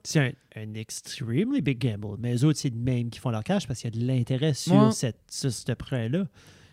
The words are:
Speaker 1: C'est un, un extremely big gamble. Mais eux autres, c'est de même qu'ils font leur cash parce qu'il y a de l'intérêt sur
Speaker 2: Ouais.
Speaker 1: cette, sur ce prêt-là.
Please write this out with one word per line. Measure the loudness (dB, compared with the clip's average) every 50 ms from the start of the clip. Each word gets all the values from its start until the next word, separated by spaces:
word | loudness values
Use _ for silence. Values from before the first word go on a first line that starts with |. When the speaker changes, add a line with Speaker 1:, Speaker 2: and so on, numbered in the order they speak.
| -4
Speaker 1:
C'est | -2 0 2
un, | 2 2 -2 -8 _ _ -14
un | -12 -12 -10 -10
extremely | -10 -10 -10 -12 -14 -12 -12 -10 -8 -6 -2 0 0 0 0 0 0
big | 0 0 0 0
gamble. | 0 -2 -2 -2 -6 -8 -8 -6
Mais | -4 -2 0
eux | 4 4
autres, | 4 4 2
c'est | 0 -4
de | -2 -2
même | 0 0 0 0 -2 -4
qu'ils | -6 -6
font | -4 -2
leur | -2 -2 -2
cash | 0 0 0 0 -2
parce | -6 -6
qu'il | -6 -6 -4
y | -2
a |
de | 0 2
l'intérêt | 2 2 2 0 0 0 2 0 0
sur | 0 2 6 8
Speaker 2:
Ouais. | 8 8 8
Speaker 1:
cette, | 6 2 -2 -4 -4 -6 _ _
sur | -8 -4 -2 -2 -4
ce | -2 -4 -4 -4
prêt-là. | -4 -4 -4 -4 -2 0 0 0 0 -2 -2 -6 -12 -20 -20 -20 -20 -20 -20